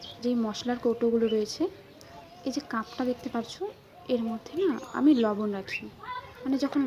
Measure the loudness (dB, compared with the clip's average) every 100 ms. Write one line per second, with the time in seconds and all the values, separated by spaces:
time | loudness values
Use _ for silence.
0 | -14 -4 0 2 0 -2 -2 0 0 2
1 | 2 4 4 2 0 0 -2 -4 -18 -20
2 | -20 -18 -18 -10 -6 -4 -4 -4 -4 -2
3 | -2 -2 -4 -4 -4 -6 -8 -10 -20 -12
4 | -2 0 0 -4 -6 0 2 0 -4 4
5 | 6 8 4 2 -2 -4 -6 -8 -8 -12
6 | -10 -10 -12 -8 -2 0 2 2